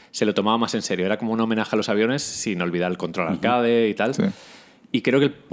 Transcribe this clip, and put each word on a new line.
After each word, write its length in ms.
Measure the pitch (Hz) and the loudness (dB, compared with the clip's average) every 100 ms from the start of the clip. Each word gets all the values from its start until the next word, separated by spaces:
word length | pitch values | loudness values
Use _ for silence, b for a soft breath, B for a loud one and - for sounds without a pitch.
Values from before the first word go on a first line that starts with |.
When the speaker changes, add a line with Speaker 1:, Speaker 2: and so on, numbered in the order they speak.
| B | B
Speaker 1:
se 120 | - | -2
lo 100 | 107 | 0
tomaba 220 | 98 104 117 | 2 2 2
más 160 | 113 113 | 0 -2
en 60 | |
serio. 220 | - 90 | -2 -2
Era 140 | 95 - | 0 0
como 140 | 113 | -2
un 80 | 113 | 0
homenaje 340 | 113 110 107 | 0 0 0
a 20 | 110 | 0
los 120 | 104 | 0
aviones 340 | 104 113 139 | 2 2 0
sin 400 | - - 113 90 | -4 -6 -4 -2
olvidar 300 | 87 87 90 | -2 0 -2
el 40 | 90 | -2
control 300 | 87 90 82 | -4 -2 -2
Speaker 2:
Ujú. 80 | |
Speaker 1:
arcade 540 | 85 113 123 117 117 113 | -2 0 2 2 2 2
y 60 | |
tal. 200 | 101 110 | 0 -2
Speaker 2:
Sí. 80 | - 190 B B B B B - | 0 -2 B B B B B -6
Speaker 1:
Y 120 | 120 | -2
creo 180 | - 135 | 2 4
que 60 | 143 | 2
el 80 | - - | 0 -8